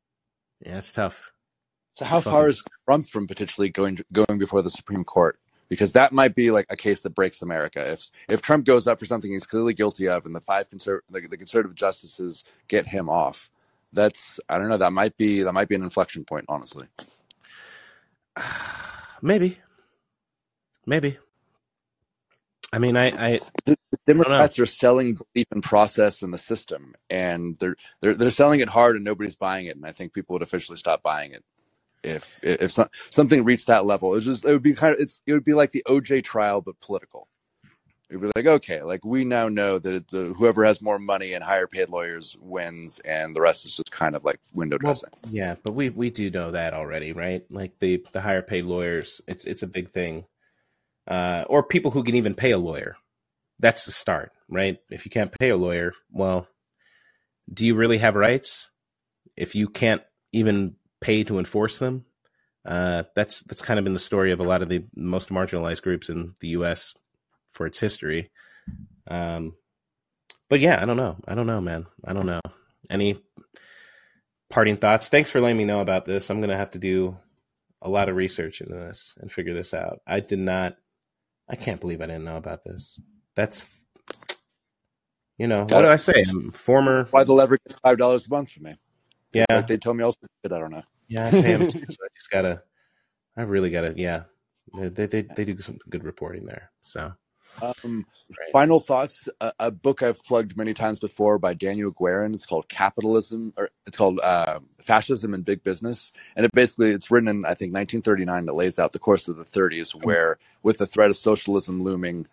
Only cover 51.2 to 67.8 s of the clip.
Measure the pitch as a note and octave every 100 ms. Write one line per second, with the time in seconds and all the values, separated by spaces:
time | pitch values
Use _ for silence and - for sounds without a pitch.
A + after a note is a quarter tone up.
51.2 | F2+ F2 - D3 C#3+ F3 C#3+ A#2+ A#2+ A#2+
52.2 | G#2+ F#2 B2+ G#2 F2 D2 - - _ _
53.2 | _ _ _ - A#2 - - - - E2
54.2 | - _ _ F2+ G2 F#2 _ - - A#2
55.2 | G2+ - B2+ G2 F2 F2 F2 - _ -
56.2 | F#2+ F#2 F2 _ _ _ _ _ _ _
57.2 | _ _ - F2+ A2+ A2 A#2 A2 A2 G2+
58.2 | A2 B2+ - - - _ _ _ _ _
59.2 | _ - F2+ G#2 G#2 - A#2 G#2+ - _
60.2 | _ A2 A2 G2+ F#2+ - _ _ - A2
61.2 | G#2+ G2 F2+ G#2+ A2 - B2+ B2+ - _
62.2 | _ _ _ _ - F2 F2+ F2 E2 -
63.2 | G#2 - - - - A2 G2 F#2 - G2+
64.2 | F#2+ F2+ F2+ F#2 F2 F2+ - - F2 F#2
65.2 | - F#2+ F2+ F2 E2+ E2 F#2+ F2 - E2
66.2 | E2+ - E2 E2+ F2 E2 - - _ _
67.2 | _ _ _ - E2 -